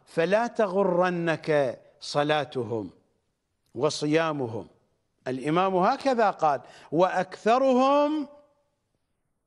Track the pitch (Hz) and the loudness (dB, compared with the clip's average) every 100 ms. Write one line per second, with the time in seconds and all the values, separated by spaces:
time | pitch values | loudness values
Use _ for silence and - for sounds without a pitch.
0 | _ - 170 202 233 233 208 185 196 175 | _ -4 0 0 -2 -2 -2 0 0 2
1 | 180 175 170 156 - 151 135 107 - _ | 0 0 -2 -4 0 0 0 -4 -14 _
2 | - 147 147 151 139 135 113 117 98 - | -6 -2 0 0 -2 -6 -6 -6 -8 -14
3 | _ _ _ _ _ _ _ 113 147 - | _ _ _ _ _ _ _ -4 -2 -2
4 | 151 156 165 147 123 110 82 _ _ _ | 0 0 0 -2 -6 -8 -12 _ _ _
5 | _ _ - 131 147 165 190 185 190 262 | _ _ -10 -6 -2 0 0 2 0 0
6 | 277 240 208 - 156 135 - - - 151 | -2 2 0 2 0 0 -6 -20 -6 0
7 | 185 170 185 - 208 240 269 254 262 285 | 2 2 -4 -4 0 2 4 4 4 4
8 | 294 311 285 - _ _ _ _ _ _ | 2 -2 -6 -12 _ _ _ _ _ _
9 | _ _ _ _ | _ _ _ _